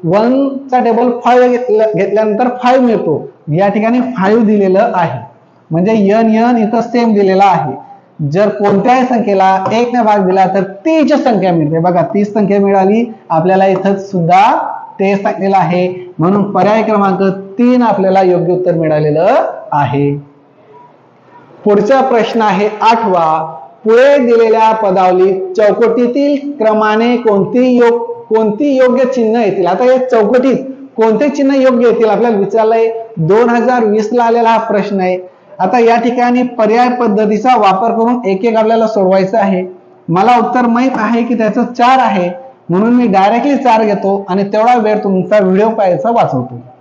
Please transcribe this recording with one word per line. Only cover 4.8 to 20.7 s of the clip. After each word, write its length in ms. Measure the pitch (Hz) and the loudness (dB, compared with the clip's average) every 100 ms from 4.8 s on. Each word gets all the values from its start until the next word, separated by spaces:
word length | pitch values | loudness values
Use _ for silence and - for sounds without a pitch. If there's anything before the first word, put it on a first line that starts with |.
| 233 | 0
आहे, 260 | 185 160 127 - _ _ _ _ | 0 -4 -6 -14 _ _ _ _
म्हणजे 220 | 160 185 | -2 0
यन 360 | 226 196 214 226 | 0 2 2 2
यन 260 | 220 233 240 | 2 2 0
इथं 240 | 208 233 | 0 -2
सेम 340 | 226 240 233 | -2 -2 0
दिलेला 300 | 202 196 190 | 2 2 2
आहे. 280 | 196 165 143 - - - _ - 147 | 2 2 -4 -10 -16 -20 _ -8 -4
जर 180 | 170 208 | 0 -2
कोणत्याही 560 | - 202 196 247 262 | 0 0 0 2 0
संख्येला 600 | 247 240 202 196 190 190 - | 0 -2 0 0 2 0 -2
एकने 300 | 220 240 240 | -2 0 0
भाग 160 | 214 208 | 0 0
दिला 280 | 185 190 185 | 0 0 0
तर 160 | 196 | 0
तीच 640 | 180 - 320 320 262 294 | -4 -6 -2 0 2 0
संख्या 280 | 277 208 185 | 0 0 0
मिळते. 260 | 170 147 160 | 0 0 0
बघा, 240 | 175 175 | 0 0
तीच 320 | - 202 208 | -2 -2 -2
संख्या 260 | 226 190 202 | -2 0 0
मिळाली 520 | 196 196 190 220 233 - - | 2 2 2 0 -2 -10 -4
आपल्याला, 360 | 160 180 190 196 | -2 0 2 2
इथं 300 | 185 196 196 | 0 -2 -4
सुद्धा 720 | - 185 165 185 220 311 - - - - | -4 -4 2 4 4 0 -4 -10 -14 -4
ते 160 | 196 196 | -2 -2
सांगितलेलं 400 | 196 - 196 190 | -4 -4 0 0
आहे, 540 | 165 180 180 180 - - | 0 0 -2 -6 -14 -4
म्हणून 340 | 165 202 190 | 0 0 0
पर्याय 300 | 147 185 220 | 0 0 0
क्रमांक 400 | 214 208 196 185 196 185 - - | 0 0 0 0 -2 -4 -10 -2
तीन 240 | 240 247 | 0 2
आपल्याला 400 | 233 196 190 190 | 0 0 0 2
योग्य 300 | 190 175 165 | 2 0 0
उत्तर 200 | 180 175 | -2 0
मिळालेलं 600 | 165 156 151 151 147 185 285 - - - | -2 0 0 0 0 2 0 -2 -8 -6
आहे. 440 | 147 139 139 143 143 - _ _ _ - | -2 -2 -2 -2 -4 -10 _ _ _ -20